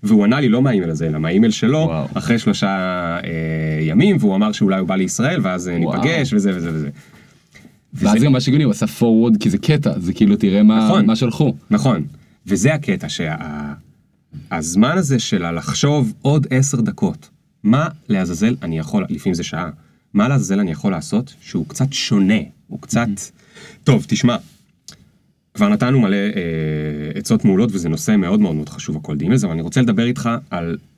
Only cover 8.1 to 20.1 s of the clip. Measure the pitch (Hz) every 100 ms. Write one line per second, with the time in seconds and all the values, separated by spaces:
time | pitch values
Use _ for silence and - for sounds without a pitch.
8.1 | 107 143 127 - 135 139 104 110 - 120
9.1 | 113 117 107 107 95 - 151 143 78 90
10.1 | 90 104 104 101 95 107 110 110 110 107
11.1 | 110 127 - 147 - - 214 135 98 73
12.1 | - _ _ - 95 113 156 - 92 78
13.1 | - 80 78 76 76 73 73 - _ _
14.1 | _ _ - - 82 80 90 117 175 156
15.1 | 131 - 104 85 82 - - 143 147 117
16.1 | - 139 151 - 131 131 117 107 - 92
17.1 | 80 - _ _ _ 104 131 160 160 _
18.1 | 101 90 85 107 131 87 80 78 107 92
19.1 | 73 - 85 87 80 87 - _ _ _